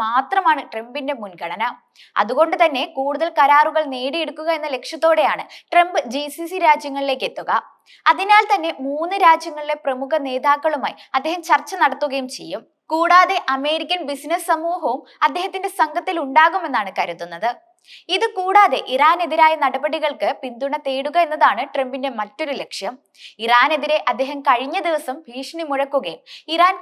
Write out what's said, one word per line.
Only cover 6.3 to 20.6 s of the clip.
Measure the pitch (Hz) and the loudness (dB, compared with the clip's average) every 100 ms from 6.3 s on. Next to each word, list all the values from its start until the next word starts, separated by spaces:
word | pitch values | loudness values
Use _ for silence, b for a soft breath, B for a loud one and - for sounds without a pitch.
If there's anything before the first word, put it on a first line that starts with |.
| 294 | -8
സി | 330 | -8
സി | 370 339 | 0 4
രാജ്യങ്ങളിലേക്ക് | 302 285 277 277 262 185 | 2 0 -4 -4 -2 -4
എത്തുക. | - 160 190 - _ b b 302 | -6 -2 -2 -4 _ b b 2
അതിനാൽ | 294 381 427 415 | 2 4 4 4
തന്നെ | 403 330 - 269 | 0 -2 -6 -6
മൂന്ന് | 285 339 392 349 | -4 -4 2 4
രാജ്യങ്ങളിലെ | 320 330 302 302 302 277 | 4 0 -8 -6 -4 -4
പ്രമുഖ | 254 262 311 277 | -4 -2 -4 -2
നേതാക്കളുമായി | 254 285 285 320 294 233 - B 262 | -2 0 2 0 -2 -4 -8 B -4
അദ്ദേഹം | 294 349 330 | -4 -6 0
ചർച്ച | 294 269 370 | 0 0 -2
നടത്തുകയും | 294 262 294 269 254 - | 0 0 -4 -4 -6 -10
ചെയ്യും. | 165 196 - _ - | -10 -12 -12 _ -6
കൂടാതെ | 320 330 349 359 381 - 269 | -2 4 6 6 2 -2 -2
അമേരിക്കൻ | 285 320 320 359 277 | -2 -4 -4 -6 -6
ബിസിനസ് | 277 285 349 349 | -8 -6 -4 -2
സമൂഹവും | 320 330 349 294 262 b b 294 | -2 -2 -4 -4 -6 b b -2
അദ്ദേഹത്തിന്റെ | 277 359 381 381 - | 0 -4 -6 -6 -2
സംഘത്തിൽ | 311 339 349 339 277 | -2 -2 -4 -4 0
ഉണ്ടാകുമെന്നാണ് | 269 330 359 330 247 202 190 | 4 4 2 -2 -4 -4 -4
കരുതുന്നത്. | 175 170 175 170 220 247 _ _ B B - 370 | -4 -6 -10 -6 -6 -6 _ _ B B -4 -2
ഇത് | 453 370 | 0 -2
കൂടാതെ | 370 392 403 254 - | 2 4 4 2 -2
ഇറാനെതിരായ | 254 302 339 339 320 320 320 | 2 4 4 0 4 4 6
നടപടികൾക്ക് | 277 254 294 320 294 262 208 - | 0 0 -4 -2 -4 -2 -4 -4
പിന്തുണ | 262 233 | -10 -8